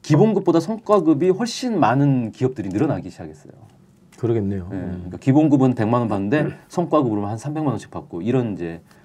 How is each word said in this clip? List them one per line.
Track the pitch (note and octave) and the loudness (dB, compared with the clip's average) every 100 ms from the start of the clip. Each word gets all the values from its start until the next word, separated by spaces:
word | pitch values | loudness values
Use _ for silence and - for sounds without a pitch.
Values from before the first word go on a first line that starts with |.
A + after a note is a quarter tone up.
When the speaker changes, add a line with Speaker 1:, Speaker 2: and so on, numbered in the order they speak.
Speaker 1:
기본급보다 | - D3+ G#3+ G3+ - E3 | 2 4 4 4 2 0
성과급이 | D#3+ A3 - G#3 D#3+ C#3+ F3+ | 0 -8 2 2 4 2 2
훨씬 | F#3 A#3 - B3+ G#3 | 0 -2 -4 -4 2
많은 | A2 C3 C#3+ C3 A2+ | 2 4 4 2 -2
기업들이 | - B2+ - F#2+ | -4 -4 -4 -6
늘어나기 | F#2+ D3 F#2+ F2 | -2 0 -2 -8
시작했어요. | - E2 D2+ - - - _ _ _ _ - | -14 -16 -16 -20 -20 -20 _ _ _ _ -6
Speaker 2:
그러겠네요. | A#2 A#2 G2 G2 F2+ | -2 0 -2 -6 -8
Speaker 1:
예. | |
Speaker 2:
음. | F#2+ F2+ | -8 -8
Speaker 1:
그러니까 | F2+ F2 F#2 | -8 -10 -4
기본급은 | C3+ C3+ D#3 C3+ C3 | 2 4 4 4 4
백만 | B2 G#2+ A#2+ | 2 2 2
원 | A#2 | 0
받는데 | G#2 G2+ D3+ - - _ | -2 0 0 -2 -6 _
성과급으로만 | - E3 D#3 B2+ G#2 G2+ | -6 0 0 2 -2 -4
한 | A2 | -6
삼백만 | C#3+ D3+ D3+ | -6 -4 -4
원씩 | G#2+ - | -4 -8
받고 | F2 D2+ F2 | -14 -12 -8
이런 | G2+ C3 A#2+ | -2 0 -2
이제 | F2+ E2+ E2 _ - | -6 -8 -10 _ -20